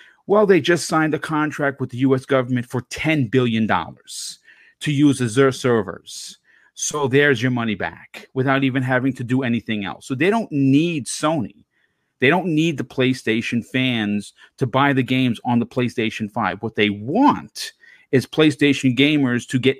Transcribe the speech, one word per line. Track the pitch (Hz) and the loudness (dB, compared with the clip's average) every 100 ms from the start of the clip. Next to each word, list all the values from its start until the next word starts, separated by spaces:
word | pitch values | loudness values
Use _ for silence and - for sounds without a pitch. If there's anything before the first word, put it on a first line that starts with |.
| - _ - | -20 _ 0
well, | 208 | 2
they | 202 180 | 6 4
just | 139 170 - | 4 0 0
signed | 160 156 | 0 0
a | 147 | -2
contract | - 151 151 131 139 135 | -2 -2 -2 -2 -4 -4
with | 127 | -8
the | 120 | 0
U | 135 | 2
S | 131 - | 2 2
government | 131 123 123 - | 0 0 -4 -4
for | 123 - | -8 -8
ten | - 156 156 113 | -6 -2 0 2
billion | 131 123 110 107 | 2 2 0 0
dollars | 92 - - - - - - _ _ _ _ | -2 -4 -14 -18 -14 -14 -16 _ _ _ _
to | 156 | -4
use | 143 147 120 | 4 4 4
Azure | 120 113 135 | 0 2 2
servers. | 123 127 117 95 85 - - - - _ _ _ | 2 0 0 -2 -10 -16 -16 -16 -20 _ _ _
So | - - 151 135 | -10 -8 -4 0
there's | 139 147 117 | 4 4 2
your | 127 | 0
money | 123 113 95 | -2 -4 -4
back | 85 - - - - | -6 -10 -20 -20 -8
without | 131 131 135 | -2 0 2
even | 135 131 | 0 -2
having | 127 127 135 | 0 0 0
to | 127 | -4
do | 117 127 | -4 -2
anything | 127 117 - 107 98 | 0 -4 -4 -6 -6
else. | - - | -10 -10
So | |
they | 131 156 | -2 0
don't | - - | 0 -2
need | 143 135 139 170 156 113 | 0 2 4 2 -4 -8
Sony. | - 156 160 - - _ _ _ _ _ _ | -4 -2 -2 -6 -12 _ _ _ _ _ _
They | 131 | 2
don't | 180 190 | 2 0
need | 151 165 135 | 0 0 -2
the | |
PlayStation | 131 - 127 127 - 113 - 120 | -6 0 0 0 -2 -2 -2 -4
fans | - 127 131 117 104 104 - _ - - | -4 -2 -2 -2 -2 -4 -8 _ -20 -6
to | 127 | -2
buy | 131 143 | 2 4
the | 131 | 2
games | 117 131 127 110 | 0 0 0 -2
on | 123 120 | 0 0
the | 117 | 0
PlayStation | - 123 117 110 - 107 | -2 -2 -2 -4 -4 -6
five. | 120 98 90 | -2 -4 -4
What | 113 | -6
they | - 104 | 0 0
want | 104 110 202 285 - - - - - _ _ _ | 0 -4 2 2 2 -6 -14 -14 -14 _ _ _
is | 131 | 0
PlayStation | - - 156 143 143 135 131 120 | 0 2 2 4 2 2 0 2
gamers | 143 147 131 120 - | 2 2 0 -2 -2
to | 131 | 0
get | 131 | 0